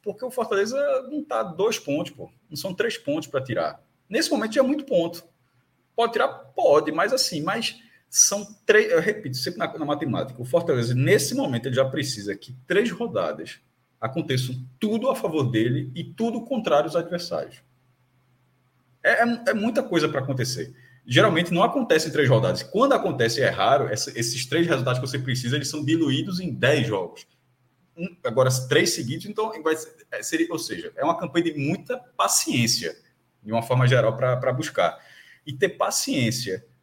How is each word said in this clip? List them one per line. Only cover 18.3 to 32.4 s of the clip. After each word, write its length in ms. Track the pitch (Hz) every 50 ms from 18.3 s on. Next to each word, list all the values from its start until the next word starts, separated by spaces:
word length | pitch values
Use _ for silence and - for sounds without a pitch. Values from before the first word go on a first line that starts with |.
| _ _ _ _ _ _ _ _ _ _ _ _ _ _ -
É, 200 | - 170 214 233
é, 200 | 233 233 226 -
é 60 | 190 220
muita 280 | 208 208 240 226 185 -
coisa 260 | - 180 165 151 151
pra 100 | 151 139
acontecer. 560 | 127 135 135 127 123 - - - - - - _ - - - _ _
Geralmente 480 | 117 120 156 208 214 165 165 180 - 180
não 100 | 170 202
acontece 460 | 277 - 285 240 - 160 156 160 160
em 20 |
três 160 | 135 151 143
rodadas. 360 | 127 127 110 95 92 90 - -
Quando 300 | - - 202 262 277 254
acontece 460 | - - 185 139 127 117 113 - 143
e 40 | 127
é 60 | 98
raro, 380 | - - 95 113 139 147 117
essa, 220 | - 104 - - 139 123
esses 280 | 117 113 - - - -
três 220 | - - 170 170
resultados 320 | 170 151 131 127 135 123 127
que 80 | 127
você 120 | - - -
precisa, 360 | 127 131 123 127 123 120 135
eles 140 | 147 - -
são 160 | - 151 147
diluídos 540 | 147 160 165 160 139 131 147 165 196 185 180
em 140 | 185 165 143
dez 340 | 135 117 131 151 147 123
jogos. 380 | - 110 95 90 85 - - - _ _ _ _ _ _ _ _ _ _ _ _ _ _
Um, 200 | 165 170 - - _ -
agora, 260 | 120 113 131 127 127 127 123 -
três 240 | - - 156 196 -
seguidos, 340 | - - 139 113 147 165 185
então 260 | 202 208 214 220 220 220 160
vai 140 | 151 160 160
ser, 200 | 156 - - - _ - _
é, 120 | - 107 -
seria, 240 | - 160 156 165 170
ou 80 | -
seja, 340 | 156 - - 104 87 - - -
é 80 | - 135
uma 140 | 160 170
campanha 280 | - 185 - - 170 170
de 80 | 165 151
muita 440 | 147 135 147 180 - - - 247 247 - - _
paciência, 800 | - 196 - - -